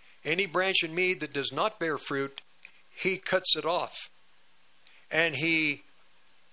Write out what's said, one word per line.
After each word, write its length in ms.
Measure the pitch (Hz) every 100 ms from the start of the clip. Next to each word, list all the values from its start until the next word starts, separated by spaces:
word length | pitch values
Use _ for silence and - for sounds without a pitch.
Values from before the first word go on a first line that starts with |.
| - -
Any 220 | 143 170 196
branch 380 | 160 190 185
in 100 | 165
me 220 | 165 185 185
that 180 | 143
does 180 | 143 127
not 280 | 135 208 -
bear 180 | 165 139
fruit, 440 | - 139 139 - - - - - - -
he 220 | 185 185
cuts 380 | - 185 - 156
it 100 | 151
off." 460 | 175 131 - - - - - - - - - - - -
And 280 | 156 165 135
he, 440 | 160 160 151 139 - - - - - - -